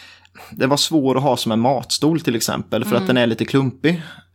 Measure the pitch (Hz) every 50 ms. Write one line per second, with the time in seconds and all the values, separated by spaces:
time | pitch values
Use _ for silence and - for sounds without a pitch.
0 | - - - - _ _ _ - - - - - - 131 139 143 - - 160 160
1 | 131 135 127 131 131 147 123 120 - 117 110 110 113 123 - 123 123 - - -
2 | - 147 170 156 - - 117 120 - - - 67 - - - 107 117 - 123 120
3 | - - 127 127 120 117 113 - 113 - - 139 135 127 - - - 151 175 165
4 | 160 - - - - _